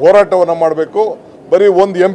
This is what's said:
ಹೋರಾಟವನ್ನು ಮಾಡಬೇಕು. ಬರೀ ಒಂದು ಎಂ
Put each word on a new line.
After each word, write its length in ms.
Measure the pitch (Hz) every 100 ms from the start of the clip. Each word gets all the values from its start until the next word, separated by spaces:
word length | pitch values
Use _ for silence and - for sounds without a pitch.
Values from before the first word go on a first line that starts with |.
ಹೋರಾಟವನ್ನು 540 | 156 202 190 185 170 165
ಮಾಡಬೇಕು. 400 | 165 160 151 202 214 - - - -
ಬರೀ 160 | 175 202 180
ಒಂದು 140 | 196 180
ಎಂ 60 | 185